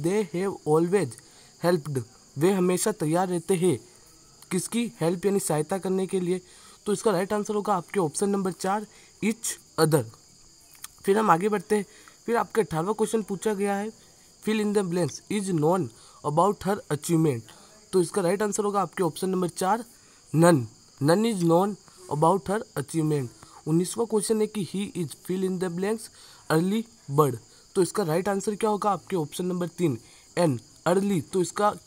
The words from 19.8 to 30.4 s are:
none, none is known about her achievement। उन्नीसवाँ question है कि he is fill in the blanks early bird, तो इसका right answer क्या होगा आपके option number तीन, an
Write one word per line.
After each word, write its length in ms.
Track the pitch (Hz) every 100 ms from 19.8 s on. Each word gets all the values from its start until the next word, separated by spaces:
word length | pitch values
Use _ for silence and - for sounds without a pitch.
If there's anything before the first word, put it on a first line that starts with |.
| - - - - -
none, 300 | 151 170 151 113 - - -
none 240 | 139 190 226
is 180 | 196
known 320 | 170 170 202 190 - - -
about 400 | 147 165 190 185
her 120 | 214 - 147
achievement। 500 | 131 160 156 147 123 - - - 156
उन्नीसवाँ 380 | 165 175 220 233
question 340 | 214 202 220
है 60 | 214
कि 180 | 214 170
he 200 | 190 202 175
is 180 | 156 - -
fill 180 | 185 185
in 140 | 185
the 100 | 180
blanks 380 | 170 196 220 - - - - -
early 320 | 160 180 220 220 - -
bird, 260 | 143 147 117 - - - 196
तो 60 |
इसका 220 | 170 214
right 260 | 170 165 196
answer 260 | 196 214 196
क्या 140 | 214
होगा 220 | 208 208
आपके 240 | 185 - 185
option 300 | 147 - 180
number 220 | 180 170 -
तीन, 200 | 165 113 - - -
an 200 | 160